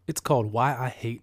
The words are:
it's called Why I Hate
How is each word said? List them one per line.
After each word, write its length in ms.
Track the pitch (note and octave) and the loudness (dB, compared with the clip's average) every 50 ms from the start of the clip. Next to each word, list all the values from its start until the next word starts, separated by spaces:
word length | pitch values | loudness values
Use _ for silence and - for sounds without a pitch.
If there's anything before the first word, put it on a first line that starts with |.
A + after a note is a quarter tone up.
| _ - | _ -8
it's 140 | D3+ - | -6 -6
called 320 | - - D3+ B2 G#2+ G#2+ G#2 | 0 2 2 4 4 2 2
Why 200 | A2+ B2 C#3 C#3 | 2 2 2 2
I 140 | A#2+ B2+ B2 | 0 -4 -6
Hate 320 | - - - A#2 A#2 - | -6 -6 -6 -8 -8 -8